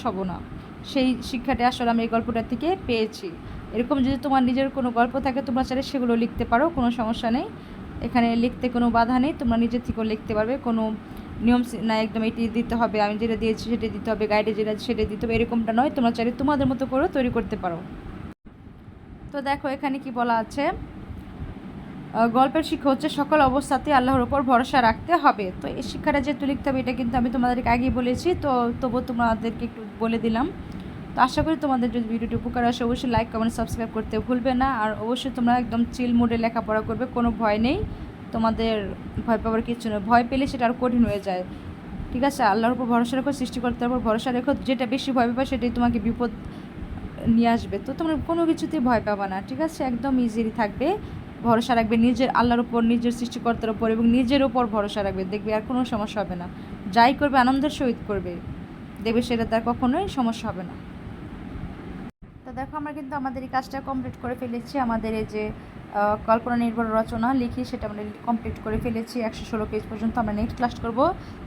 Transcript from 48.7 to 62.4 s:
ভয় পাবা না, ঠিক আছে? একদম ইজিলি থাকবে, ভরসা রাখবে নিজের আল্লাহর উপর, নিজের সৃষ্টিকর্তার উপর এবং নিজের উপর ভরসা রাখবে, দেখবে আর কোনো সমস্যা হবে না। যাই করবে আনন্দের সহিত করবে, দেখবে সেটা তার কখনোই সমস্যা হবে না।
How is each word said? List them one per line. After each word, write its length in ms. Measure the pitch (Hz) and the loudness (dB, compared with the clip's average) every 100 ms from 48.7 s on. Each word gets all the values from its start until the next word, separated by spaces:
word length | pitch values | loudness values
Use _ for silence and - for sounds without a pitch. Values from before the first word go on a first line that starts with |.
| 311 | 0
ভয় 220 | 247 226 | 4 4
পাবা 220 | 202 202 196 | 2 -2 -2
না, 100 | 190 | -4
ঠিক 180 | 202 262 | -6 -2
আছে? 200 | 320 - | -2 -2
একদম 280 | 269 240 262 254 | -2 -2 0 2
ইজিলি 340 | 240 214 220 220 | 2 0 -2 0
থাকবে, 320 | 208 196 269 403 - - - - | -2 0 0 0 -4 -12 -12 -4
ভরসা 300 | 226 226 233 | 2 2 4
রাখবে 220 | 233 220 233 | 2 4 4
নিজের 320 | 233 233 254 | 4 4 4
আল্লাহর 300 | - 240 240 | 4 4 4
উপর, 200 | 240 233 | 2 2
নিজের 300 | 226 233 240 | 4 4 2
সৃষ্টিকর্তার 580 | 240 240 247 233 233 220 | 0 -4 -2 -2 0 -2
উপর 160 | 214 226 | 0 0
এবং 140 | 220 233 | 4 4
নিজের 360 | 240 240 277 | 6 6 4
উপর 180 | 269 254 240 | 4 2 2
ভরসা 340 | 214 202 214 | 2 0 0
রাখবে, 220 | 196 190 | -2 -2
দেখবে 260 | 190 208 208 | -2 -4 -2
আর 80 | 214 214 | -2 0
কোনো 120 | 254 | -2
সমস্যা 340 | 247 226 214 214 | 0 -2 -2 -2
হবে 160 | 180 180 | -4 -4
না। 100 | 175 - - - - | -8 -10 -12 -10 0
যাই 200 | 196 233 | 6 6
করবে 220 | 277 294 262 | 6 2 4
আনন্দের 340 | 247 269 285 294 | 4 4 0 0
সহিত 220 | 262 233 - | -2 -2 -4
করবে, 260 | 202 180 170 - - - - - - | -4 -4 -8 -10 -12 -12 -14 -14 -6
দেখবে 200 | 208 226 | 0 0
সেটা 220 | 240 240 | 2 0
তার 180 | 226 226 233 | 2 0 0
কখনোই 400 | 240 247 285 392 | 0 0 0 0
সমস্যা 380 | - 233 226 226 | 0 -2 -2 -4
হবে 160 | 180 | -6
না। 100 | 185 - - - - - - - - - - - - - - - - - | -8 -10 -14 -14 -14 -14 -12 -12 -12 -10 -10 -12 -12 -12 -14 -16 -20 -20